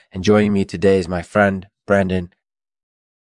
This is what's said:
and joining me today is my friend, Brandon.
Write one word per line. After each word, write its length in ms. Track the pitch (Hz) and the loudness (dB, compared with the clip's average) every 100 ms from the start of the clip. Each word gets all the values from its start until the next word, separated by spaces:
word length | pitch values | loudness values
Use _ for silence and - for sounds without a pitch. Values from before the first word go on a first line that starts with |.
| _ | _
and 100 | 95 | -4
joining 300 | 90 104 104 | 2 2 2
me 120 | 101 | 0
today 360 | 95 90 98 95 | -2 -2 0 0
is 80 | 87 | 0
my 120 | 90 | -6
friend, 460 | 82 104 101 95 - _ | -4 0 0 0 -8 _
Brandon. 480 | - 98 95 92 90 _ _ _ _ _ _ _ _ _ _ | -2 0 0 -2 -6 _ _ _ _ _ _ _ _ _ _